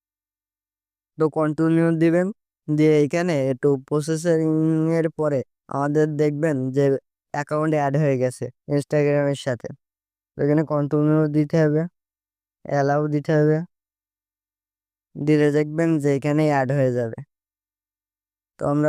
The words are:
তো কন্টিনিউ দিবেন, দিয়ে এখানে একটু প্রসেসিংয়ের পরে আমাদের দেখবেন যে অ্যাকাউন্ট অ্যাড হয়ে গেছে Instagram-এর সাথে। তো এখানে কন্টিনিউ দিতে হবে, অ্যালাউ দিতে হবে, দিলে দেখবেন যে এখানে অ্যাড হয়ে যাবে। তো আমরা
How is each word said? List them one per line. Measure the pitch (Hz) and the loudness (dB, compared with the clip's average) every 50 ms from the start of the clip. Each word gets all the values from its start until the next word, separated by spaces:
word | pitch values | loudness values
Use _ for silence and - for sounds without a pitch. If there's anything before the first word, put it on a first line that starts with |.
| _ _ _ _ _ _ _ _ _ _ _ _ _ _ _ _ _ _ _ _ _ _ _ - | _ _ _ _ _ _ _ _ _ _ _ _ _ _ _ _ _ _ _ _ _ _ _ -2
তো | 156 156 | -2 -2
কন্টিনিউ | - 160 156 151 151 147 160 160 165 165 165 165 165 160 | 0 0 -2 -2 0 0 0 2 2 2 2 2 2 2
দিবেন, | 160 165 160 175 180 190 220 - _ _ _ _ _ - | 2 2 2 2 0 -2 -4 -10 _ _ _ _ _ -2
দিয়ে | 151 151 156 156 156 151 | 0 2 4 4 4 4
এখানে | 147 139 - 170 175 180 165 139 131 131 | 2 2 0 -2 -2 -2 -2 0 0 -2
একটু | 135 127 - 147 139 131 135 | -2 0 0 0 0 0 -2
প্রসেসিংয়ের | - 147 151 147 151 160 156 160 175 165 160 160 156 156 156 160 160 160 160 160 160 165 165 160 165 | -4 -4 -4 -2 -2 -4 -2 0 0 0 2 2 0 0 0 0 0 0 0 0 0 0 0 -2 -2
পরে | - - 156 151 147 131 117 - _ _ _ - | -4 -4 -4 -2 -2 -4 -4 -8 _ _ _ -10
আমাদের | - 139 143 147 147 156 151 156 151 | -6 -4 -4 0 0 2 0 0 0
দেখবেন | 143 151 151 147 143 156 165 151 131 131 131 127 | 0 0 0 0 -2 -2 -2 -2 -2 -4 -2 0
যে | 139 139 139 135 131 - _ _ _ _ _ - | 0 2 2 0 -2 -4 _ _ _ _ _ -8
অ্যাকাউন্ট | 143 143 - 151 151 156 160 151 | -8 -6 -4 -4 -2 -2 0 0
অ্যাড | 151 143 139 139 | 0 0 0 0
হয়ে | 147 156 143 135 127 | 0 0 0 0 0
গেছে | 127 127 127 - 127 127 - _ _ - | -2 -4 -4 -6 -10 -12 -12 _ _ -4
Instagram-এর | 147 143 139 - - 151 147 147 143 147 143 143 139 131 | -4 -4 -2 -2 0 0 2 2 0 0 0 -2 -2 -4
সাথে। | - 143 123 - - - 139 - _ _ _ _ _ _ _ _ _ _ _ | -4 -6 -6 -6 -8 -12 -16 -18 _ _ _ _ _ _ _ _ _ _ _
তো | - 139 | -4 0
এখানে | 143 147 156 160 | 0 2 2 0
কন্টিনিউ | 131 151 147 147 139 151 151 151 151 151 156 156 151 | 0 -2 -2 -2 0 0 0 2 2 2 2 2 0
দিতে | 147 151 151 147 - 165 | 0 0 0 0 2 2
হবে, | 156 151 147 156 165 175 - _ _ _ _ _ _ _ _ _ _ _ _ _ - | 2 2 2 0 -2 -4 -8 _ _ _ _ _ _ _ _ _ _ _ _ _ -10
অ্যালাউ | - 143 143 139 139 143 147 151 151 | -6 -2 -2 0 0 0 0 0 -2
দিতে | 147 151 143 - 160 | -2 -2 -2 0 2
হবে, | 151 151 151 156 156 170 - _ _ _ _ _ _ _ _ _ _ _ _ _ _ _ _ _ _ _ _ _ _ _ _ _ _ _ _ - | 2 4 2 2 0 -2 -6 _ _ _ _ _ _ _ _ _ _ _ _ _ _ _ _ _ _ _ _ _ _ _ _ _ _ _ _ -12
দিলে | 156 147 147 151 151 147 147 143 | -6 0 2 2 4 4 2 2
দেখবেন | 151 151 151 151 156 165 165 165 151 | 0 0 -2 -2 -2 0 0 0 0
যে | 139 143 139 | 2 0 0
এখানে | 139 117 151 147 151 156 | 0 0 0 0 0 2
অ্যাড | 151 147 139 135 123 135 | 2 2 0 0 0 0
হয়ে | 143 131 127 123 | 0 0 0 0
যাবে। | 123 120 113 110 - 143 - _ _ _ _ _ _ _ _ _ _ _ _ _ _ _ _ _ _ _ _ _ _ _ _ _ - | -2 -4 -6 -8 -12 -16 -18 _ _ _ _ _ _ _ _ _ _ _ _ _ _ _ _ _ _ _ _ _ _ _ _ _ -8
তো | - | -4
আমরা | 143 147 147 151 | -2 0 0 0